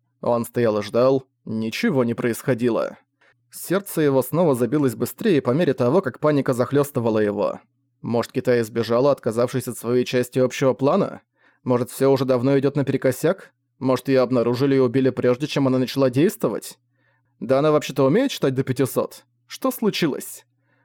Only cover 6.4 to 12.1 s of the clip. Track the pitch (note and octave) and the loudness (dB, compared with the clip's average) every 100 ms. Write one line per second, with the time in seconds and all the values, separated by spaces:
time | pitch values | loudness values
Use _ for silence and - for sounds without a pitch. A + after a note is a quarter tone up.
6.4 | C3+ A#2+ B2 C#3 C#3 - A#2 A2 G#2 G2+ | 0 -2 0 0 0 -2 0 2 0 0
7.4 | F#2 - - _ _ _ - A#2 - C3 | -2 -4 -14 _ _ _ -4 -4 -2 -4
8.4 | B2+ B2 A2 A#2 A2 A#2 C#3+ C3+ A#2+ A2+ | 0 0 0 -4 0 2 2 0 -2 -2
9.4 | B2 C3 B2 A2+ A2+ B2 B2 B2+ A#2+ C3 | -2 -2 -6 -8 -2 0 0 -2 -2 0
10.4 | B2+ - C3+ A#2+ C3+ F#3+ D3+ - _ _ | 0 0 0 2 0 0 -2 -6 _ _
11.4 | _ _ B2+ B2 B2 - C3+ | _ _ -2 -2 -2 0 2